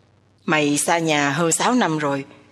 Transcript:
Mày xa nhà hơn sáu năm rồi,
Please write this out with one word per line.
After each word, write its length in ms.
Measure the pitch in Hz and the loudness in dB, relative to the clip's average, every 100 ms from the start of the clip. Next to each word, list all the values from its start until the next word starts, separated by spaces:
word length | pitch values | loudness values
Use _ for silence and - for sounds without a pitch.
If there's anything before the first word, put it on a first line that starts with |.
| _ _ _ _ | _ _ _ _
Mày 340 | - 156 147 147 | -2 0 0 0
xa 200 | - 170 | 0 0
nhà 320 | 160 147 143 | 0 0 0
hơn 220 | 139 170 | 0 0
sáu 220 | 160 185 | 0 0
năm 240 | 247 185 156 | 2 0 -2
rồi, 260 | 147 139 139 - - | -2 -4 -8 -18 -20